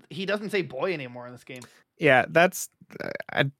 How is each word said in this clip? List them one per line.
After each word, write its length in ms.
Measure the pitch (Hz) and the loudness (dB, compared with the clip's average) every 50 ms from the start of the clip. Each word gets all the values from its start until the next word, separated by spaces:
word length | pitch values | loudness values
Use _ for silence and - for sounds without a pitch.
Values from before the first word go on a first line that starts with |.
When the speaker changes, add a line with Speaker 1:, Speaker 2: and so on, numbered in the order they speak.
| - - | -20 -14
Speaker 1:
he 160 | 135 175 196 | -10 -8 -4
doesn't 240 | 190 208 202 214 185 | -4 -4 -4 -4 -4
say 120 | 208 190 | -4 -4
boy 300 | 165 127 127 131 170 190 170 | -4 -4 -6 -6 -4 -4 -4
anymore 320 | 151 131 120 123 123 120 | -6 -8 -12 -12 -14 -16
in 60 | 123 | -16
this 120 | 123 - _ | -18 -18 _
game. 160 | - 131 123 120 - _ _ _ _ _ - | -18 -18 -18 -18 -20 _ _ _ _ _ 2
Speaker 2:
Yeah, 280 | 160 143 131 123 - - | 4 6 6 6 6 4
that's, 400 | 160 165 175 185 - - - - _ _ _ _ - - | 4 4 4 4 2 -2 -10 -12 _ _ _ _ -14 -12
uh, 60 | - - - - - - - | -10 -10 -10 -10 -12 -4 0
it 160 | - 139 139 - | 0 0 0 -4